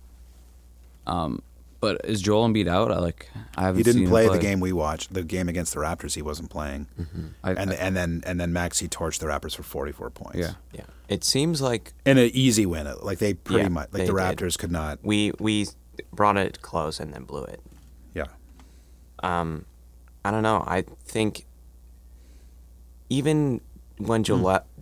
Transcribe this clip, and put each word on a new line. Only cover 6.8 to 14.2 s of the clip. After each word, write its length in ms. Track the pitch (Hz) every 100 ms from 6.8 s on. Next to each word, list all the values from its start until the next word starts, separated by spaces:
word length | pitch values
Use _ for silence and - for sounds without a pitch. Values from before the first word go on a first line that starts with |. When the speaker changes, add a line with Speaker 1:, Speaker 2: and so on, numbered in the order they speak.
| 71 -
Speaker 3:
Mm-hmm. 280 | 82 85 80 - 95
Speaker 1:
I, 60 |
Speaker 2:
and, 200 | 92 95
Speaker 1:
I 20 | 92
Speaker 2:
and 200 | 92 95
then, 280 | 87 85 -
and 160 | 87
then 100 | 87
Maxey 380 | 85 87 - 85
torched 300 | - 82 -
the 80 | 80
Raptors 280 | 73 80 -
for 80 |
forty-four 460 | - 78 69 - -
points. 280 | - - -
Speaker 1:
Yeah. 140 | 85 - -
Speaker 3:
Yeah. 80 | - - - -
It 160 | 98
seems 380 | - 131 156 160
like 320 | 135 117 - -
Speaker 2:
In 140 | - 135
an 120 | 120
easy 320 | 127 131 110 101
win, 280 | 80 73 -
like, 180 | - 95
they 160 | 104 95
pretty 260 | - 92
Speaker 3:
Yeah, 60 | 101
Speaker 2:
much, 200 | 82 73
like, 80 | 98
Speaker 3:
they 60 | 90
Speaker 2:
the 40 |
Speaker 3:
did. 60 |
Speaker 2:
Raptors 380 | 95